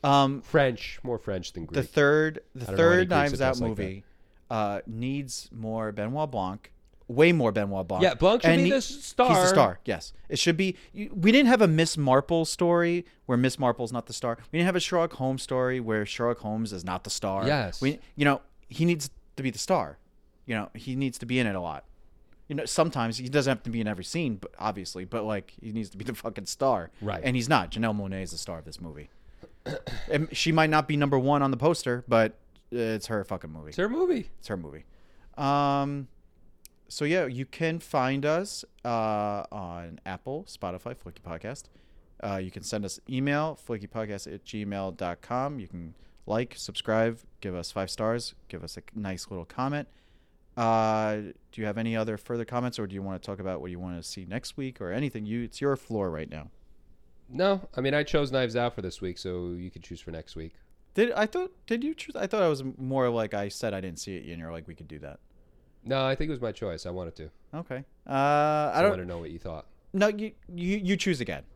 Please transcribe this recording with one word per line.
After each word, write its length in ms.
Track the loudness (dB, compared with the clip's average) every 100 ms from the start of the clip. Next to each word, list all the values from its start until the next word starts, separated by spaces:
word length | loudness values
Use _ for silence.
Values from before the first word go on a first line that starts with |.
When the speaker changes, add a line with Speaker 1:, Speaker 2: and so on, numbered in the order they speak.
Speaker 1:
Um, 380 | 6 6 6 2
Speaker 2:
French, 580 | 2 4 4 2 -8 -8
more 140 | -6 -4
French 360 | -2 -4 -6
than 140 | -10 -4
Speaker 1:
the 60 |
Speaker 2:
Greek. 120 | -2 0
Speaker 1:
third, 500 | 4 6 6 4 -2 -14 -12
the 80 |
Speaker 2:
I 20 | -4
don't 20 |
know 40 |
any 40 | 6
Speaker 1:
third 200 | 8 8
Speaker 2:
Greeks 120 | 6
Speaker 1:
Knives 300 | 4 2 2
Speaker 2:
that 60 | 2
Speaker 1:
Out 20 |
Speaker 2:
dress 80 | 2
like 140 | -2 -2
that. 40 |
Speaker 1:
movie, 200 | -4 -6 -14 -20 -20 _ _
uh, 320 | -2 0 -2 -6
needs 640 | -6 -4 -4 -6 -10 -10
more 380 | -10 -6 -4 -4
Benoit 360 | -4 -4 -2 -2
Blanc, 440 | -2 -4 -6 -14 -20 -20 -20 -6
way 240 | 8 8
more 200 | 8 4
Benoit 340 | 4 0 -2 0
Blanc. 160 | 4
Speaker 2:
Yeah, 120 | 4 6
Blanc 260 | 6 6
should 80 | 6
Speaker 1:
And 60 | 6
Speaker 2:
be 40 | 6
Speaker 1:
he, 40 |
Speaker 2:
the 40 | 4
Speaker 1:
he's 180 | 0 -10
the 40 |
Speaker 2:
star. 440 | -12 4 6 8 8
Speaker 1:
star. 320 | 8 6 4 -4
Yes, 260 | -4 -6 -16 -6
it 120 | 0
should 180 | 2 4
be. 180 | 2 -2 -10
You, 180 | -12 -8
we 180 | 4 8
didn't 160 | 10 8
have 120 | 8
a 60 | 8
Miss 280 | 8 4 4
Marple 460 | 6 6 6 2 2
story 600 | 2 4 4 4 0 -4 _ 0
where 100 | 2
Miss 200 | 4 2
Marple's 340 | 0 2 -2
not 140 | -4 -8
the 60 |
star. 240 | -6 -4 -4 -4
We 60 | 0
didn't 60 | 2
have 100 | 2
a 60 |
Sherlock 320 | 2 2 0
Holmes 280 | 0 -2 -2
story 360 | -2 0 0 0
where 260 | 0 0 -2
Sherlock 340 | 0 0 0
Holmes 340 | -2 -4 -4
is 100 | -4
not 200 | -4 -4 -4
the 40 |
star. 360 | -4 -2 0 2
Speaker 2:
Yes. 320 | 2 0 -2
Speaker 1:
We, 200 | -2 -2 -10 0
you 80 | 2
know, 160 | 2 -2 _ -18
he 160 | 0
needs 260 | 2 2 -2 -12 -20 -6
to 60 |
be 80 | -4
the 60 | -4
star. 400 | 0 0 0 -8 _ _ _ _ -6
You 100 | -4
know, 140 | -4
he 220 | -10 -6 -2
needs 200 | -2 -4
to 60 | -2
be 140 | 0
in 80 | 2
it 80 | 0
a 60 |
lot. 240 | -4 -8 -12 -20 -20 -20 -20 -20 -8
You 60 | -6
know, 100 | -4
sometimes 540 | 0 0 2 -2 -2
he 100 | 0
doesn't 200 | 0 2
have 140 | 0
to 60 | -2
be 100 | -2
in 80 | -2
every 160 | -4
scene, 320 | -6 -4 -2 -4
but 160 | -8 -4
obviously, 460 | -4 -4 -8 -10 -6
but, 180 | -4
like, 300 | -2 -4 -6 -16
he 100 | -10
needs 180 | -8 -8
to 60 | -8
be 60 |
the 100 | -8 -6
fucking 320 | -8 -8 -10
star. 440 | -2 0 0 -2 -8
Speaker 2:
Right. 200 | -6 -4
Speaker 1:
And 140 | -2 -2
he's 100 | 2
not. 240 | 2 2
Janelle 240 | -2 -2 -2
Monáe 280 | -4 -6
is 80 | -8
the 60 | -8
star 220 | -8 -10
of 60 | -12
this 160 | -14
movie. 300 | -14 -14 -16 -20 -20 -20 -20 -16 -10
<clears throat> 60 | -10 -8 -6 0
And 160 | 0 0 0
she 160 | 2
might 180 | 6 6
not 180 | 4 2
be 80 | 2
number 200 | 4 4
one 240 | 4 4
on 100 | 4
the 60 | 4
poster, 460 | 2 2 0 -4 4
but 260 | 4 4 2 -20 -20 _
it's 360 | -2 -2 -2 -2
her 160 | -4
fucking 280 | -4 -8 -8
movie. 160 | -14 -12
Speaker 2:
It's 80 | -2
her 100 | -2
movie. 400 | 2 2 0 -2 -12
Speaker 1:
It's 80 | -6
her 100 | -6
movie. 280 | -6 -14 -18 -20 -20 -20 -20 -4
Um, 720 | 0 2 4 2 0 -4 -8 -16 -20 _ -20 -20 -20 _ _
so 180 | -4 0
yeah, 200 | 2 0
you 200 | -4 -8
can 340 | -4 -2 -2
find 460 | -2 0 2 0 0
us, 400 | 0 -2 -8 -14 -10
uh, 600 | -2 0 0 0 0 -2 -6
on 480 | -10 -10 -10 -12 -14 -10
Apple, 400 | -10 -8 -10 -10
Spotify, 460 | -8 -8 -6 -10 -12
Flicky 260 | -14 -16 -12
Podcast. 380 | -10 -8 -12 -16 -20 _ -20 -20 -10
Uh, 140 | -6 -4
you 120 | -6
can 140 | -10
send 220 | -8 -6 -6
us 140 | -10 -6
email, 500 | -2 0 0 -2 -6 -8
flickypodcast 640 | -8 -6 -8 -6 -6 -10
at 100 | -14 -10
gmail 520 | -8 -4 -4 -4 -4
dot 240 | -6 -6
com. 380 | -6 -4 -4 -6
You 80 | -12
can 260 | -12 -14 -16 -20 -20 -4
like, 300 | -2 -2 -6
subscribe, 600 | -12 -8 0 2 2 0 -14 -12
give 140 | -8 -6
us 160 | -6
five 180 | -6 -6
stars, 420 | -2 -2 -2 -4 -14 -14
give 160 | -12
us 140 | -12 -14
a 40 | -14 -8
nice 340 | -6 -6 -8
little 160 | -10 -10
comment. 420 | -6 -4 -4 -8 _ _ _ _ _ _ -2
Uh, 580 | 2 4 4 2 0 -2 -6 -14 _
do 100 | -8
you 40 | -6
have 120 | -2
any 180 | -2 -2
other 220 | -2 -4
further 280 | -6 -6 -4
comments, 320 | -4 -4 -4
or 80 | -6
do 60 |
you 80 | -6
wanna 180 | -6 -8
talk 200 | -8 -8
about 220 | -4 -6
what 100 | -6
you 80 | -8
wanna 240 | -8 -8
see 220 | -10 -12 -8
next 320 | -8 -8 -8
week 240 | -10 -8
or 100 | -6
anything? 340 | -2 -4 -4 -6
You, 180 | -4
it's 180 | -6 -4
your 140 | -2 -2
floor 340 | -2 -2 -2
right 180 | -2 -8
now. 200 | -10 -14 -18 -20 -20 -20 -20 -20 -20 -14
Speaker 2:
No, 320 | -2 0 0 -2 -4
I 60 |
mean, 120 | 0
I 100 | 0
chose 280 | 2 0 2
Knives 240 | 0 0 0
Out 180 | -2 -2
for 60 |
this 180 | -8 -6
week, 180 | -8 -6
so 340 | -6 -6 -6
you 200 | -8 -10
can 100 | -14
choose 200 | -16 -14
for 100 | -12
next 240 | -12 -12 -12
week. 180 | -14 -16 -20 -20 _
Speaker 1:
Did, 200 | 0 0
I 120 | 2 -2
thought, 260 | -2 -6 -10 -6
did 180 | -4 -4
you 80 |
choose? 220 | -8 -10 -6
I 100 | -4
thought 140 | 2
I 80 | 2
was 140 | 2 -4 -8
more 320 | -4 0 2
like, 240 | 2 -2
I 140 | -2 -6
said 260 | -4 -4
I 60 | -4
didn't 200 | -8 -10
see 180 | -10 -10
it, 80 | -10
and 80 | -12
you're 120 | -10
like, 160 | -10 -12
"We 80 | -18
could 140 | -16
do 100 | -14
that." 200 | -14 -16 _ -20 -20 -20 _ _ -4
Speaker 2:
No, 200 | 0 0
I 80 | 0
think 120 | -2
it 40 |
was 100 | -2
my 100 | -6
choice. 340 | -4 -6 -6 -8
I 40 |
wanted 260 | -8 -8 -10
to. 140 | -16 _ -16 -14
Speaker 1:
Okay. 300 | -10 -12 -12 _ -6
Uh, 60 |
I 600 | 0 2 4 4 2 0 4
Speaker 2:
I 60 |
Speaker 1:
don't 100 | 4
Speaker 2:
wanna 140 | 2 -4
know 140 | -8
what 120 | -8
you 80 | -10
thought. 260 | -10 -12 -14 -20 -8
Speaker 1:
No, 160 | 2 2
you, 240 | 2 -6 -10 -16
you, 240 | -8 -4 -2
you 200 | 0 0
choose 240 | 2 0
again. 220 | -2 -6 -10